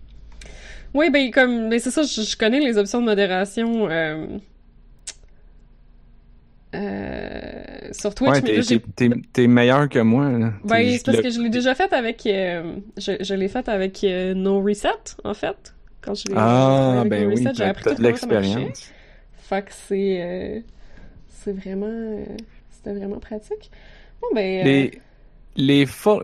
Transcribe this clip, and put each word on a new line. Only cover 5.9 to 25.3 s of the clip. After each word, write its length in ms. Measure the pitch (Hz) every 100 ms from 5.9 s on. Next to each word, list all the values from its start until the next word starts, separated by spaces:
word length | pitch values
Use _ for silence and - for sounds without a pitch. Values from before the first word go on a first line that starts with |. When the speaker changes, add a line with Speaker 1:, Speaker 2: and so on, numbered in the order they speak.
| - - - - - _ - -
Speaker 1:
euh, 880 | 175 202 196 196 60 - - - - - - -
sur 220 | - 208
Twitch, 160 | - 254
Speaker 2:
Ouais, 100 | 285
Speaker 1:
mais 60 | -
Speaker 2:
t'es, 80 | 107
Speaker 1:
là, 60 |
j'ai 180 | - 117
Speaker 2:
t'es, 280 | - - 120
t'es, 120 | 120 -
t'es 140 | - 123
meilleur 420 | 120 120 135 143
que 100 | 131
moi, 320 | 113 120 143
là. 220 | 120 113 101
Speaker 1:
Ben, 200 | 208 226
Speaker 2:
T'es 140 | 247 247
Speaker 1:
c'est 60 |
parce 120 | 262 226
Speaker 2:
le 40 |
Speaker 1:
que 60 | 247
je 100 | 233
l'ai 100 | 233
déjà 240 | 240 254
fait 180 | 269 381
avec, 320 | 320 226 233 226
euh, 500 | 190 185 175 165 202 202 -
je, 160 | 202 190
je 140 | 196
l'ai 140 | 196 190
fait 200 | 254 247
avec, 340 | 196 190 190
euh, 300 | 196 180 185
No 280 | 190 190 196
Reset, 260 | 196 208 - 415 - -
en 100 | -
fait. 400 | 214 - - - - - -
Quand 140 | -
je 140 | 208 -
l'ai 60 | 110
Speaker 2:
Ah, 560 | 110 123 135 135 135
Speaker 1:
fait 40 | 123
avec 100 | 117
Speaker 2:
ben 120 | 104
Speaker 1:
No 40 | 101
Speaker 2:
oui, 60 |
Speaker 1:
Reset, 160 | 110 123
j'ai 40 | -
Speaker 2:
t'as, 40 | 98
Speaker 1:
appris 160 | 196
Speaker 2:
t'as 100 | -
Speaker 1:
tout 80 | 262
Speaker 2:
de 40 | 117
Speaker 1:
comment 100 | -
ça 100 | 240
marchait. 220 | 107 98
Speaker 2:
l'expérience. 420 | 113 131 - - - - - - -
Speaker 1:
Fait 240 | - 202
que 60 | -
c'est, 500 | - - 196 196 180
euh, 380 | 175 180 196 214 233 - - - - - -
c'est 240 | - 208
vraiment, 340 | 196 190 196 208
euh, 360 | 226 220 208 - 208 220 - -
c'était 240 | - 214 202
vraiment 200 | 196 226
pratique. 520 | - 214 - 427 - - - - - -
Bon, 60 | 480
ben, 260 | 240 190 190
euh, 40 |
Speaker 2:
Les, 360 | 151 139 135 - - _ -